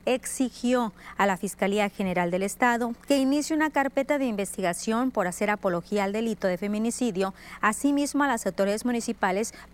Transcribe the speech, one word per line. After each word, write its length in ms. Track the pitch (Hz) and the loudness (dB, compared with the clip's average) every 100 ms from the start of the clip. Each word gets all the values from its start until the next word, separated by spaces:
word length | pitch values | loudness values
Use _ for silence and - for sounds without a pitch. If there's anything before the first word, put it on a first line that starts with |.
| - | -2
exigió 880 | 254 - - 254 - 240 247 220 - - - | -2 -2 -2 -2 -2 0 2 0 -4 -8 2
a 80 | 277 | 2
la 100 | 185 | 2
Fiscalía 540 | 196 - 196 208 202 | -2 -2 0 2 0
General 420 | - 190 180 175 | -2 -2 0 0
del 120 | 180 | 0
Estado 520 | 196 - 247 233 233 233 - | -2 2 2 2 -2 -4 0
que 120 | 277 | 2
inicie 360 | 269 294 285 | 4 2 0
una 160 | 311 311 | 0 2
carpeta 480 | 285 269 277 269 294 | 2 0 0 0 0
de 100 | 262 | 0
investigación 840 | 202 196 - 185 175 - 226 262 | -2 -4 -2 -2 -2 -2 0 0
por 160 | 233 180 | 0 0
hacer 220 | - 208 | 0 0
apología 560 | 208 196 170 - 202 196 | 0 0 0 0 0 0
al 80 | |
delito 340 | 208 233 208 190 | 0 -2 0 -2
de 100 | 180 | 0
feminicidio, 760 | 202 208 226 - 240 180 190 - - - | -2 -2 -2 0 -2 0 -2 -4 -16 -2
asimismo 640 | 214 214 285 285 285 277 | 0 2 2 2 2 2
a 60 | 277 | 2
las 160 | 226 202 | 0 -2
autoridades 400 | 175 196 208 247 | 0 0 0 -2
municipales 680 | 233 226 220 196 185 226 - - | -2 -4 -2 0 0 -2 -8 -8